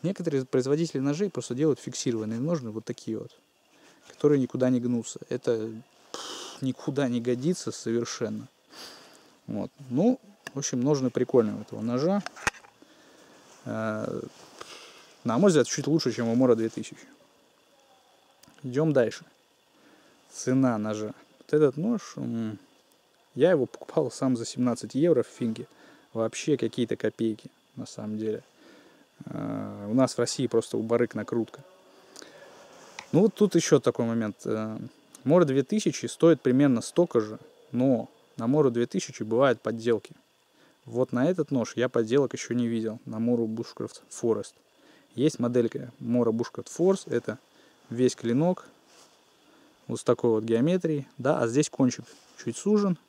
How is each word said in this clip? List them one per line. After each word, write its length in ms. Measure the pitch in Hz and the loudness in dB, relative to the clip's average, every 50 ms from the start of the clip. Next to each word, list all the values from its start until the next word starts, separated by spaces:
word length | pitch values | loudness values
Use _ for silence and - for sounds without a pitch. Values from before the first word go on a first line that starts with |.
| - | -4
Некоторые 420 | 160 196 - 180 165 147 135 131 | -4 -6 -2 -4 -2 -2 -2 -2
производители 540 | - - 131 123 131 143 151 170 156 - 139 | 0 0 0 2 2 2 0 0 -2 -2 -2
ножей 320 | 131 139 147 151 208 196 | -2 -2 -2 -2 -2 -4
просто 240 | - - 117 - 123 | -4 -6 -8 -6 -4
делают 240 | 123 151 160 139 - | 0 2 2 2 0
фиксированные 600 | - - - - - 135 117 110 107 107 113 113 | -4 -10 -8 -4 -2 -2 -2 -2 -2 -4 -4 -4
ножны, 300 | 127 156 175 160 127 113 | -2 -2 -2 -2 -4 -6
вот 140 | 107 110 107 | -10 -10 -8
такие 340 | - 120 - - - 110 110 | -8 -10 -10 -6 -8 -6 -6
вот, 120 | - - _ _ _ _ _ _ _ _ _ _ _ - - _ _ - | -8 -12 _ _ _ _ _ _ _ _ _ _ _ -20 -20 _ _ -20
которые 320 | - - - 147 147 139 | -16 0 2 4 4 4
никуда 280 | 131 120 - 127 127 127 | 2 0 0 0 2 2
не 120 | 127 123 | 2 2
гнутся. 400 | 120 123 123 117 110 - - - - _ | 2 0 -2 -2 -2 -6 -12 -16 -10 _
Это, 420 | 127 123 _ - 120 113 107 113 110 113 123 _ _ _ _ _ | -8 -4 _ -2 -2 0 -2 -6 -8 -12 -16 _ _ _ _ _
пф, 520 | _ - - - - - - - - - - | _ -14 -12 -12 -12 -14 -14 -16 -12 -6 -4
никуда 460 | 131 127 - - - 143 131 143 127 | -4 -4 -4 -6 -4 -2 -2 0 0
не 120 | 120 123 | -2 -2
годится 500 | 117 120 123 123 127 160 180 - - - | 0 0 -2 0 0 -2 -2 -2 -4 -8
совершенно. 800 | 107 - - 113 113 117 117 - - - 120 113 110 107 117 123 _ _ _ _ - - - - - - - - - - _ - _ _ _ | -10 -8 -6 -2 -2 -2 -2 -4 -6 -6 -6 -6 -6 -8 -10 -14 _ _ _ _ -20 -20 -20 -20 -20 -20 -20 -20 -20 -20 _ -20 _ _ _
Вот. 240 | - 110 104 98 - _ _ 143 131 | -8 -6 -6 -6 -8 _ _ -14 -4
Ну, 280 | 120 131 175 240 254 - _ - - _ _ - - | 0 2 4 4 2 2 _ -20 -20 _ _ -12 -10
в 40 | 139 | -8
общем, 220 | 139 - - 127 | -6 -4 -2 0
ножны 280 | 120 139 151 139 131 127 | 2 2 2 2 2 0
прикольные 460 | - - 123 - - 131 113 107 104 | 0 0 -2 4 6 6 6 6 0
у 40 | 107 | -6
этого 200 | 107 - - 110 | -10 -10 -10 -6
ножа. 420 | 107 117 120 127 143 170 196 202 185 - - - - - - - - - _ _ - _ _ _ - - - - - - - - - - - - - | -4 -2 -2 0 0 2 0 0 -2 -6 -14 -6 -6 -6 -6 -8 -20 -20 _ _ -20 _ _ _ -20 -20 -20 -20 -20 -20 -20 -20 -20 -20 -20 -18 -12
Э, 580 | - 113 110 110 110 107 107 110 - - - - - - - - - - - - - - - - - - - - - - _ _ | -10 -8 -6 -4 -6 -6 -6 -6 -6 -6 -8 -10 -10 -14 -20 -20 -20 -20 -20 -20 -18 -18 -20 -20 -20 -20 -20 -20 -20 -20 _ _
на 140 | 120 113 123 | -2 0 4
мой 100 | 180 208 | 4 6
взгляд, 200 | 175 151 120 - | 6 6 2 2
чуть 180 | - - 143 | 0 -4 -2
лучше, 260 | - 147 165 - 135 110 | 0 0 2 2 0 -2
чем 160 | - 120 113 | -2 -2 0
у 60 | 113 | 2
Мора 220 | 120 131 127 120 | 4 6 6 6
две 120 | 113 110 113 | 4 4 -4
тысячи. 380 | - - 113 - - - - - - _ _ _ _ _ _ _ _ _ _ _ _ _ _ _ _ _ _ _ _ _ _ _ _ _ - - _ - - | -4 -6 -10 -12 -14 -20 -20 -20 -20 _ _ _ _ _ _ _ _ _ _ _ _ _ _ _ _ _ _ _ _ _ _ _ _ _ -20 -20 _ -14 -12
Идем 280 | 127 120 139 156 160 147 | -4 -2 0 2 4 4
дальше. 320 | 135 120 107 - - - _ _ _ _ _ _ _ _ _ _ _ _ _ - _ _ _ _ _ _ _ - | 4 2 2 0 -8 -18 _ _ _ _ _ _ _ _ _ _ _ _ _ -20 _ _ _ _ _ _ _ -16
Цена 460 | - - - 131 135 131 127 120 107 | -8 -2 0 2 4 4 2 2 0
ножа. 360 | 104 107 107 107 107 107 101 - - _ _ _ | -2 -4 -4 -4 -6 -8 -10 -14 -20 _ _ _
Вот 140 | - _ - | -8 _ 2
этот 240 | 151 156 143 127 | 4 4 4 2
нож, 380 | 147 165 220 240 208 - - - | 0 -2 -2 -2 -2 -6 -10 -12
м, 420 | - 135 120 117 117 113 110 107 98 - _ _ _ _ _ _ _ _ _ _ _ _ _ _ | -8 -8 -6 -4 -4 -4 -6 -8 -10 -14 _ _ _ _ _ _ _ _ _ _ _ _ _ _
я 180 | 123 131 175 185 | 2 2 4 4
его 140 | 151 127 | 2 0
покупал 440 | 110 _ - - - - - 151 127 | -2 _ -14 -18 -4 -2 -2 -2 -2
сам 260 | - - - 135 127 | -4 -4 -2 0 0
за 80 | 117 117 | -2 -4
семнадцать 500 | - - - 123 123 117 - - 110 - | -8 -4 -2 0 0 0 -2 -6 -8 -2
евро 280 | 131 151 175 160 127 113 | 0 2 4 4 2 2
в 60 | - | -2
Финке. 380 | - - 127 117 110 110 120 - _ _ - - - _ _ _ _ | -4 -6 -4 -4 -4 -6 -10 -16 _ _ -20 -20 -20 _ _ _ _
Вообще 440 | 113 113 110 - - - - 151 | -2 -2 -2 -2 -4 0 0 0
какие-то 400 | 127 - 113 - - 123 110 107 | 2 0 -4 -2 -2 -2 -2 -2
копейки, 540 | - - 110 - - 113 113 110 110 - 135 _ _ _ _ _ | -2 -2 -4 -2 0 -2 -2 -2 -4 -10 -20 _ _ _ _ _
на 100 | - 117 | -14 -14
самом 320 | - - - 110 107 107 107 | -12 -12 -12 -8 -8 -6 -4
деле. 240 | 110 110 104 - - _ _ _ - - - - - - _ _ _ _ _ _ - | -4 -4 -4 -6 -8 _ _ _ -20 -20 -20 -20 -20 -20 _ _ _ _ _ _ -16
Э, 600 | - - - - 110 110 107 104 104 101 104 101 101 | -12 -10 -8 -6 -6 -6 -6 -8 -8 -10 -10 -8 -2
у 60 | 110 | 2
нас 200 | 127 131 123 - | 4 4 2 2
в 40 | - | 0
России 280 | 123 117 - - 135 | -2 -2 -2 -2 -4
просто 300 | 117 - 113 113 - - | 0 2 0 0 0 -4
у 60 | 113 110 | -4 -2
барыг 320 | 113 117 117 120 113 - | 0 2 2 2 0 -2
накрутка. 480 | 110 107 - - 117 113 - - - - - - _ _ _ _ - - - - - - - - - - - - - - - - - - - - - - - - | -6 -6 -4 -2 -2 -2 -4 -6 -20 -20 -20 -20 _ _ _ _ -20 -20 -20 -20 -20 -20 -20 -20 -20 -20 -20 -20 -20 -20 -20 -20 -20 -20 -20 -20 -20 -14 2 4
Ну 80 | 151 | 4
вот 140 | 196 220 - | 4 4 4
тут 200 | - 208 202 - | 4 2 4 4
еще 260 | 170 - - - 143 | 2 4 6 4 4
такой 240 | - - 120 - 123 | 4 2 0 0 -2
момент. 300 | 117 113 117 113 107 104 _ - | -2 0 -2 -2 -4 -6 _ -6
Э, 340 | - 113 110 110 110 110 - - 120 - _ _ _ _ - - | -4 -4 -4 -4 -6 -8 -10 -12 -14 -14 _ _ _ _ -8 0
Мора 200 | 127 147 180 175 | 4 6 6 6
две 180 | 143 131 135 135 | 6 4 0 2
тысячи 440 | _ - - - 180 147 - - | _ 0 0 0 0 -2 -2 -6
стоит 340 | 117 - - - 170 165 143 | -8 -2 4 6 6 6 6
примерно 420 | _ 135 123 131 143 143 127 113 110 | _ 2 4 6 6 6 4 2 0
столько 380 | - - - 175 170 - 123 | -2 2 2 2 4 2 0
же, 180 | 107 107 107 - - - - _ _ _ | 0 0 -8 -14 -16 -20 -20 _ _ _
но 380 | 120 120 127 135 131 113 117 - _ _ _ _ _ | -2 0 2 4 2 2 0 -6 _ _ _ _ _
на 100 | - 113 117 | -6 -2 2
Мору 220 | 135 151 151 135 | 4 4 4 4
две 160 | 120 120 120 | 4 2 -2
тысячи 360 | 123 - 190 - - - - 110 | 0 -2 -4 -6 -6 -10 -10 -6
бывают 380 | 107 113 117 135 139 120 113 | -2 2 4 4 4 4 2
подделки. 540 | _ 110 110 113 110 120 117 107 - - - _ _ _ _ _ _ _ _ _ _ _ _ _ _ | _ -6 -6 -2 0 0 0 0 -2 -8 -20 _ _ _ _ _ _ _ _ _ _ _ _ _ _
Вот 280 | - 113 120 127 - - | -8 -2 -2 -2 0 0
на 180 | 123 127 160 | 0 2 2
этот 220 | 185 180 151 - 143 | 2 0 -2 -2 0
нож 240 | 131 113 - - | -2 -2 -2 -2
я 120 | - 117 123 | -2 -2 0
подделок 460 | _ 123 117 110 113 139 139 117 - | _ 0 0 2 2 2 2 2 -2
еще 200 | 123 - - 120 | -8 -6 -4 -2
не 120 | 123 120 | -2 0
видел, 320 | 117 117 113 110 110 107 117 - | 0 0 -2 -4 -4 -6 -8 -12
на 140 | - 113 110 | -10 -6 -4
Мору 260 | 113 117 123 117 117 | 0 0 0 0 0
Bushcraft 560 | 110 110 113 117 - - - 113 110 - - - _ | -2 -4 -6 -8 -10 -8 -10 -10 -10 -10 -14 -20 _
Forest. 440 | - - - 117 110 104 98 - - _ _ _ _ _ _ _ - _ _ _ _ | -14 -4 0 0 0 0 -2 -10 -14 _ _ _ _ _ _ _ -20 _ _ _ _
Есть 240 | 120 127 156 - - | 0 0 0 0 0
моделька 540 | 120 120 120 123 117 117 - 135 131 123 - _ | -2 0 2 2 0 0 -2 -6 -12 -12 -14 _
Мора 340 | 131 117 117 123 120 113 110 | -6 -2 0 2 2 2 2
Bushcraft 360 | 117 120 - _ - - - - | 0 -2 -4 _ -14 -14 -14 -4
Force, 340 | - 165 185 196 196 - - | 0 2 2 2 0 -2 -4
это 280 | 139 120 - - 107 - _ _ _ _ _ _ _ _ _ _ | -4 -4 -2 -4 -8 -10 _ _ _ _ _ _ _ _ _ _
весь 260 | 117 117 127 123 - | -2 2 2 2 2
клинок, 500 | - - 117 120 131 156 175 185 - - - - _ _ _ _ - - _ _ _ _ _ _ _ _ _ _ _ _ _ _ _ _ | 0 -2 0 0 2 2 2 0 -2 -6 -20 -20 _ _ _ _ -20 -20 _ _ _ _ _ _ _ _ _ _ _ _ _ _ _ _
вот 140 | - 120 110 | -10 -10 -6
с 40 | - | 0
такой 260 | - 123 - - 120 | 0 0 2 4 2
вот 140 | 113 110 107 | 2 2 2
геометрией, 640 | 113 113 113 123 156 180 185 180 165 156 147 131 - _ - | 2 2 2 4 4 2 2 0 0 -2 -2 -4 -8 _ -4
да, 220 | 123 131 156 - | 0 0 0 2
а 60 | - | 0
здесь 220 | 117 113 139 151 - | 0 2 2 0 0
кончик 360 | - - 139 127 - - - - - - - _ - - - | 2 2 2 2 2 -2 -12 -18 -18 -20 -20 _ -20 -12 -10
чуть 140 | - 113 | -10 -10
сужен 400 | - - 196 208 208 202 196 175 - _ | -6 -2 2 2 2 2 2 -2 -2 _